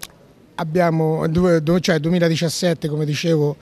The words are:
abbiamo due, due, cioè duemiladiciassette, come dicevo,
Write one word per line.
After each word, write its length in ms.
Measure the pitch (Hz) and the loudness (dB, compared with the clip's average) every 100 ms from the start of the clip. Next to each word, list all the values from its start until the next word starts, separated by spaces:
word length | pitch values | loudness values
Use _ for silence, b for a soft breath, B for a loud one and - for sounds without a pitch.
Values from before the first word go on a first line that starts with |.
| - - - _ - - | -20 -20 -20 _ -20 -10
abbiamo 720 | 165 170 170 160 156 156 160 | -4 0 2 2 0 0 -2
due, 340 | 160 180 165 | 2 2 2
due, 180 | 156 180 | 2 0
cioè 180 | - 160 | 2 0
duemiladiciassette, 880 | 160 180 170 160 165 - 180 165 156 | 0 2 2 0 -2 -2 -2 -2 -4
come 180 | 151 151 | -4 -4
dicevo, 520 | 143 170 160 147 143 | -2 0 0 0 -4